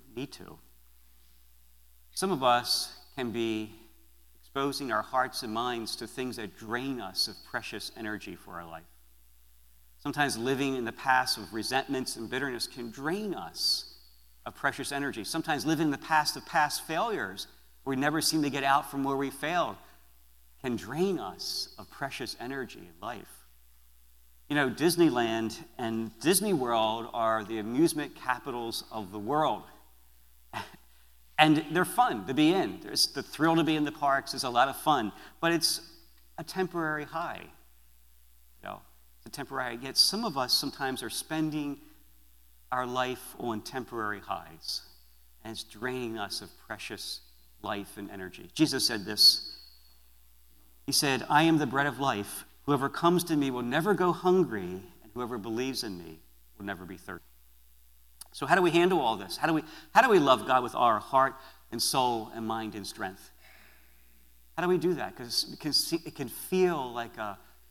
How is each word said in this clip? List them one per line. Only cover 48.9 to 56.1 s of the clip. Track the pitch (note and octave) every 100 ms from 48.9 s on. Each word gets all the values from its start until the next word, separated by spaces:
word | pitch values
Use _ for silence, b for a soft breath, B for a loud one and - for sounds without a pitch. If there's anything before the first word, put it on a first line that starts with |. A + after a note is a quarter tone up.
| A2 G2
this. | G#2 - - - - - - - - - - - - - - - -
He | -
said, | C3 D3 B2+ -
"I | D3+
am | D#3+ D#3+
the | C#3
bread | C3+ C#3+
of | A#2+
life. | C#3 G#2 G2+ - - - -
Whoever | C#3+ C3+
comes | - E3+ F3
to | E3+ D3+
me | C3+
will | B2
never | A#2+ D3 F#3+
go | F#3+ F3+
hungry, | E3+ F3+ F#3 C#3+ G#2+ F2+ F#2 - -
and | -
whoever | B2 A#2 A#2+
believes | A2+ A2+ C3 B2
in | A2+ F2+
me | E2